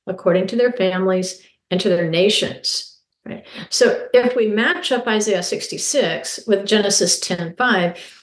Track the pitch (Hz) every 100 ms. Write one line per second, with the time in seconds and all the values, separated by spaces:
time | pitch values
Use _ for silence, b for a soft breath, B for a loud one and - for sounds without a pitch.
0 | - 185 185 180 190 233 247 240 190 185
1 | 190 185 185 - B B - 185 202 175
2 | 165 165 196 214 - - - - - _
3 | _ _ - - - B B - 233 -
4 | - 247 247 254 214 208 262 339 - 247
5 | 240 214 214 185 175 - - 202 - 285
6 | 180 160 - - - 196 202 214 202 202
7 | 175 - - 175 165 - 254 196 175 175
8 | B B